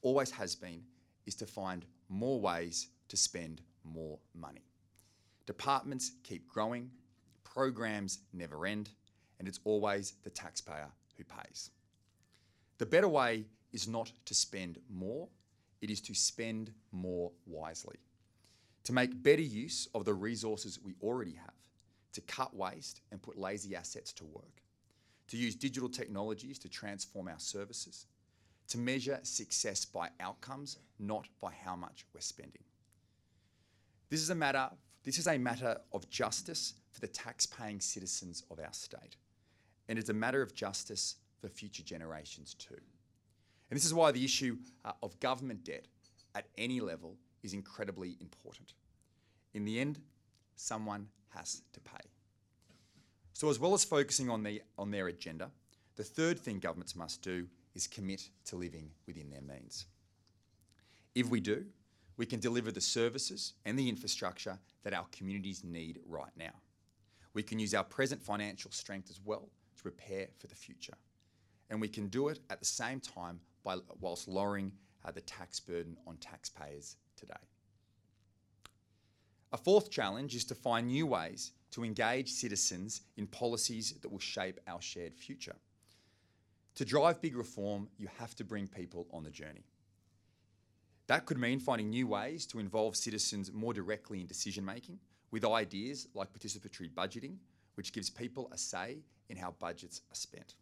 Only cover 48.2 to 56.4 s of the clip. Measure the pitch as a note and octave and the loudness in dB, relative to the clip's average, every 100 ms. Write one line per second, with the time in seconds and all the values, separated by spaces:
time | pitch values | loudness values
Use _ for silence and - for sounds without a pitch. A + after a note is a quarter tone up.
48.2 | E2 - - - - - _ _ _ _ | -14 -16 -18 -18 -20 -20 _ _ _ _
49.2 | _ _ _ G#2+ G#2 A2 C#3 D3 - _ | _ _ _ -4 0 2 0 -2 -10 _
50.2 | _ _ _ - - A2+ G#2+ G#2 G#2 _ | _ _ _ -8 -4 -2 -2 -4 -6 _
51.2 | _ - - - - - - - - _ | _ -12 -8 -8 -10 -20 -18 -18 -18 _
52.2 | _ _ _ _ _ - _ - - _ | _ _ _ _ _ -20 _ -20 -20 _
53.2 | - - D3+ C#3 D#3+ G3 - D3+ C#3+ - | -18 0 4 6 8 8 8 6 6 4
54.2 | B2+ A2+ G#2 G#2 - - G2+ G2+ F#2 E2 | 2 2 0 -2 -8 -6 -2 2 0 -2
55.2 | - D#2+ F2+ - _ - _ - G#2+ - | -6 -6 -8 -10 _ -20 _ -10 -6 2
56.2 | D#3+ E3+ | 4 4